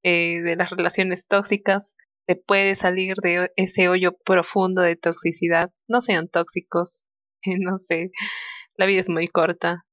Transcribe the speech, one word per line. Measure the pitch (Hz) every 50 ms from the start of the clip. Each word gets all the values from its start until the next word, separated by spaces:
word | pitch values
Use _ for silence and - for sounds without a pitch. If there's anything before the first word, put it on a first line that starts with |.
eh, | - 180 175 170 170 170 170 170
de | 170 170 165
las | 175 175 175
relaciones | 180 185 175 170 - - 190 185 180 185 -
tóxicas. | _ 202 196 202 - 208 202 202 208 196 202 202 - _ _ _ _ _ _ _
Se | - 175
puede | 185 _ - 202 196 196 196 196
salir | 196 - 185 180 190 185 190 190 208
de | 196 175 170 175 180 180 _
ese | - 190 185 - - 185 180
hoyo | 185 185 185 180 175 _ _
profundo | - 190 180 165 - - 202 190 185 185 185
de | 180 175 170
toxicidad. | - - 170 165 - - 170 170 - 175 170 170 165 170 185 _ _ _ -
No | 226 247
sean | 247 - 202 165 165 -
tóxicos. | - 170 170 - - - - _ - 170 175 - - - _ _ _ _ _ _ _ _
<laughs> | - 190 185 190
No | 185 180 190 185
sé, | - - 175 165 170 185 - - 208 - - - - - - - - _ _
la | - 190
vida | 190 196 185
es | 185 185
muy | 165 160 170 165
corta. | _ 175 160 170 170 _ - 170 175 175 _ _